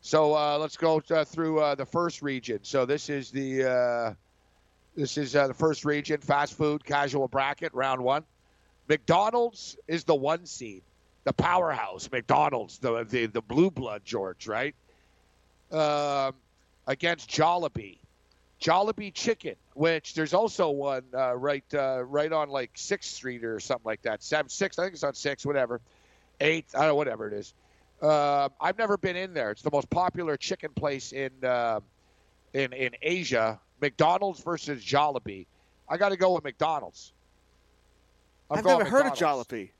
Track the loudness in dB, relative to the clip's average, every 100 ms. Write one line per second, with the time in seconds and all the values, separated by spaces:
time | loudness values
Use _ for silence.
0 | 2 2 4 2 2 0 -2 0 2 2
1 | 2 0 0 -2 0 2 2 0 -4 -2
2 | -2 -4 -6 -6 -4 -6 -2 0 2 0
3 | -2 -6 -6 -6 -4 0 2 2 2 0
4 | -2 -6 _ _ _ _ _ _ _ -4
5 | -4 -2 0 2 2 2 0 2 0 -2
6 | 0 -4 0 0 0 0 -2 -2 -2 -2
7 | 0 0 -2 0 -2 -2 -6 -2 0 0
8 | 2 0 -2 _ _ _ _ _ _ 0
9 | 4 4 4 2 0 -2 -16 -16 -6 -6
10 | 2 2 4 -2 -4 -14 -14 -14 _ _
11 | _ _ -4 0 2 4 2 0 -4 -8
12 | -6 -6 2 4 4 0 -6 -6 -2 -2
13 | -2 -2 0 -2 -4 2 2 2 -8 -10
14 | -8 -6 -6 -8 -8 -4 -4 -8 _ _
15 | _ _ _ _ _ _ _ -2 0 2
16 | 0 0 -2 -4 _ _ _ _ -6 -2
17 | -2 -2 -4 2 2 2 -2 -6 -14 -18
18 | _ _ _ _ _ _ 2 2 2 -2
19 | -8 -6 -2 -2 -4 -12 _ 0 2 2
20 | -2 -4 2 2 2 2 0 2 0 -2
21 | -4 -2 0 0 0 -2 -2 -2 -2 -2
22 | -2 0 0 0 -2 -4 -6 -10 -4 -4
23 | -4 -10 -8 -6 -6 -6 -2 -4 -2 -6
24 | -4 -6 -2 -2 -2 -4 -4 -2 -4 -2
25 | -4 -2 -4 -4 -2 0 0 -2 _ _
26 | _ _ _ _ 2 2 -2 0 2 4
27 | 0 -4 -6 -8 -10 -18 _ _ _ _
28 | 2 4 4 2 0 _ -2 0 0 0
29 | 0 -4 -6 -4 -4 -2 0 0 0 0
30 | 0 0 -4 -4 -4 -6 -6 -4 -2 -4
31 | -8 -6 -8 -4 0 0 2 -2 -4 _
32 | _ _ _ _ _ -2 -2 -2 -4 -2
33 | -4 -2 0 2 2 -2 _ _ -4 4
34 | 4 4 0 -4 -6 -6 -6 -8 0 2
35 | 2 0 -8 -12 -14 _ _ _ -8 2
36 | 2 4 4 2 -2 -2 0 0 -6 -16
37 | -20 _ _ _ _ _ _ _ _ _
38 | _ _ _ _ _ 0 6 6 6 4
39 | 2 2 0 0 -4 -8 -10 _